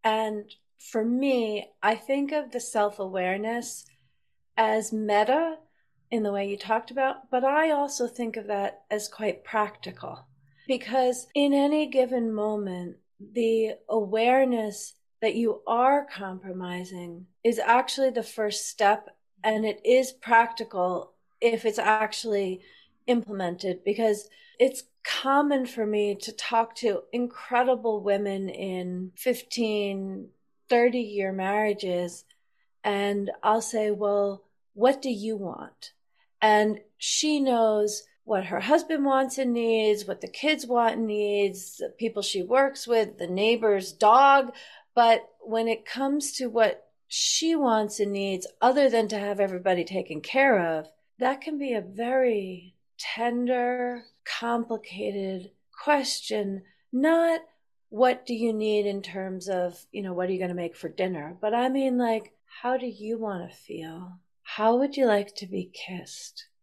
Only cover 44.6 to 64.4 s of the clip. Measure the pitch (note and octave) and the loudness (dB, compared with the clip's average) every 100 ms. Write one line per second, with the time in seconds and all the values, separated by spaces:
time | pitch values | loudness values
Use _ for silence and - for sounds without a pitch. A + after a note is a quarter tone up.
44.6 | - - _ - A#3 A3+ - _ A3+ A3+ | -20 -20 _ 4 6 6 2 _ -4 -2
45.6 | A3+ A3 - B3 C#4 D4 C#4+ - B3+ A3+ | 0 -2 -6 -4 -2 -2 -4 -6 -2 2
46.6 | G#3+ - _ _ _ - - - E4 D#4+ | 2 2 _ _ _ -4 0 0 0 2
47.6 | C4 A3 G#3 G#3 G3+ G3+ G3 F#3+ - _ | 2 2 0 -2 -2 -2 -4 -4 -8 _
48.6 | A#3+ C4+ C4+ A3+ G#3+ G#3+ G3+ G3+ G3 F3+ | 4 6 4 4 0 -2 -4 -2 -2 0
49.6 | F#3 F3+ E3+ F#3+ F#3 D3+ - C4 C#4 G#3+ | 0 0 0 -4 -6 -10 -2 2 4 4
50.6 | E3+ D#3+ D#3 _ _ _ B3+ C#4 D#4+ D4+ | 2 -2 -6 _ _ _ -2 -2 -6 -6
51.6 | C#4 A3+ F3+ F#3+ A#3 C4 B3 G#3+ F#3+ F3+ | -4 -4 -6 -8 -2 2 2 0 -4 -12
52.6 | F3+ _ _ - - A3+ A#3+ A#3+ B3 B3+ | -18 _ _ -12 -10 -4 -2 -2 0 0
53.6 | B3 B3 B3 A#3+ - _ - - A#3 A#3 | 0 -2 -4 -6 -14 _ -10 -6 -2 -2
54.6 | A#3 A3 - F#3 G#3 G3+ F#3+ F#3+ F#3+ _ | -2 -6 -8 -8 -6 -4 -6 -6 -12 _
55.6 | _ - D4 D4 C4+ - - G#3+ G3 G3 | _ -6 2 2 2 -6 -4 -4 -4 -6
56.6 | - _ _ B3+ D4+ E4 E4 E4 - _ | -12 _ _ 0 4 4 2 0 -4 _
57.6 | _ _ _ G#3+ B3+ B3+ - A#3 A#3 G#3+ | _ _ _ 2 2 2 -4 -2 -2 0
58.6 | G#3+ G#3 G3+ G3 G3 F#3+ F#3+ F#3 F3+ F#3 | 0 2 0 -4 -8 -10 -8 -8 -4 -2
59.6 | F3+ F3 - G#3 F#3+ F3 F3+ F#3 F3+ F3+ | -2 -6 -14 -10 -6 -4 -2 -2 -4 -4
60.6 | E3+ - E3 - F#3 F3 D3 F3+ G#3+ A#3 | -6 -8 -10 -4 -4 -4 -8 -4 -2 2
61.6 | B3+ C4+ C4+ B3 A#3+ A3 A3 _ _ - | 0 0 0 2 2 0 -4 _ _ -8
62.6 | B3 B3+ B3 G3+ G#3+ A#3 A3 F#3 F3 - | -4 -2 -4 -10 -6 -6 -4 -8 -10 -16
63.6 | - E3 D#3+ D#3+ F3+ F3+ _ _ | -16 -14 -12 -14 -16 -20 _ _